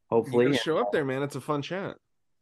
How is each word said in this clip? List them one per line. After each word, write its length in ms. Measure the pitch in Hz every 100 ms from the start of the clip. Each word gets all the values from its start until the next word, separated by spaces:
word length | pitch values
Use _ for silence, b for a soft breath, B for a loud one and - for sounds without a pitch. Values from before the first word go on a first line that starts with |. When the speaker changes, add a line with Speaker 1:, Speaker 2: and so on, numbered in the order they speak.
| _
Speaker 1:
hopefully. 380 | 113 120 120 127
Speaker 2:
You 40 |
gotta 120 | 139
show 120 | 165 165
Speaker 1:
And, 60 | -
Speaker 2:
up 60 |
there, 140 | 180 139
man. 180 | 131
It's 140 | 139 139
a 40 |
fun 200 | 139 147
chat. 340 | 135 180 175 - _ _ _ _